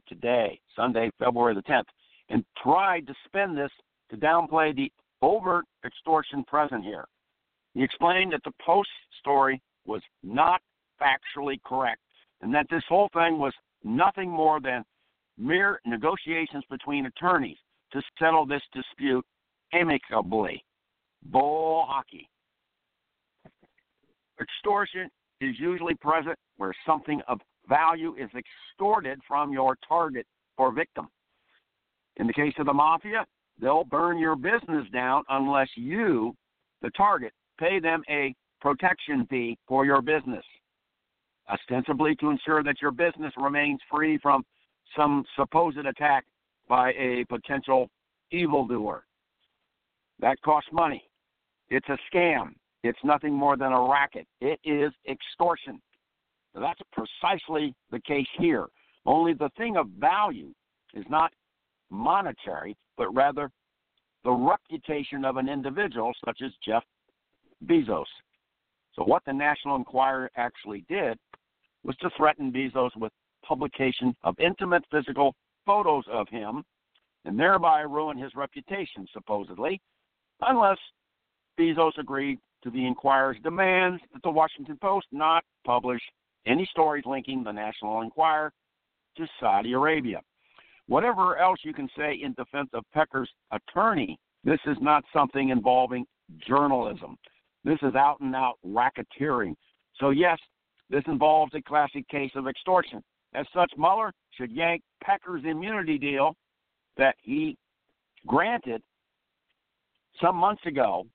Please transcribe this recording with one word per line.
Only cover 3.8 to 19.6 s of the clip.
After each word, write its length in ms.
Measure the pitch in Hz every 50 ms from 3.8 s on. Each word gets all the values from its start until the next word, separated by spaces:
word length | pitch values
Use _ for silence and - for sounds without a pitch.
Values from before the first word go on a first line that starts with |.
| _ _ _ _ _ -
to 60 | 113
downplay 600 | 107 147 151 165 170 165 151 156 160 156 156 147
the 160 | 127 139 - _ _ _ _ _ - -
overt 420 | 147 196 220 185 185 180 175 160 _ _ _ -
extortion 580 | 127 - - - 156 160 156 156 - - 143 127
present 400 | - - 151 151 143 135 110 95
here. 220 | 101 104 80 65 - _ _ _ _ _ _ _ _ _ _ _ _ -
He 100 | - 135
explained 520 | 131 - - - 170 180 185 190 185 160
that 80 | 139 -
the 80 | 147 - - -
Post 260 | - 165 202 202 - - - - _ _ -
story 440 | - 143 143 139 135 135 135 131 _ _ _ _ _
was 160 | - 107 98 - _ _ _ -
not 380 | 90 107 135 156 170 175 - _ _ _ _ _ _ _ -
factually 560 | 147 139 131 135 - - - 147 143 143 135 - -
correct 380 | - 127 131 131 120 113 - _ _ _ _ _ _ _ - -
and 120 | 110 127
that 120 | 147 147 -
this 120 | 160 165 -
whole 220 | - 170 190 202 202 -
thing 240 | 170 165 170 165 156
was 160 | 143 135 - - _ _ _ _ -
nothing 460 | 107 113 135 175 196 196 196 190 180
more 320 | 170 160 156 156 156 151
than 240 | 131 131 127 123 107 _ _ _ _ _ _ _ _ _ _ -
mere 420 | 107 131 165 185 196 202 202 - -
negotiations 800 | 117 117 110 113 160 190 185 - 151 165 165 160 - - 143 131 -
between 380 | 135 131 - - 143 143 135
attorneys 500 | 127 - - 170 180 185 160 135 95 73 - _ _ _ _ _ - -
to 80 | 139 143 - _ -
settle 260 | 165 160 160 160 151
this 160 | 135 143 143 - - -
dispute 500 | 131 127 - - - 131 139 127 127 127 _ _ _ _ _ _ _